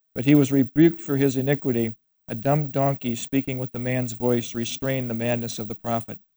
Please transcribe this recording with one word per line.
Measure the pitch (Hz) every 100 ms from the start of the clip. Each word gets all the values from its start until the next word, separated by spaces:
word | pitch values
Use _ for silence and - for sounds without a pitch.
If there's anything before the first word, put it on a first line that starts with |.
| _
but | - 123
he | 147
was | 131
rebuked | 139 123 143 165 165
for | - 139
his | 139 127
iniquity. | 131 143 139 117 113 113 _ _ -
A | 113
dumb | 127 147 143
donkey | 135 139 135 123 113
speaking | - 135 135 127
with | 127
the | 123
man's | 123 127 123
voice | 117 123 120 117
restrained | 120 113 - 135 135 123
the |
madness | 113 117 120 117 -
of | 107
the | 113
prophet. | 120 117 - - _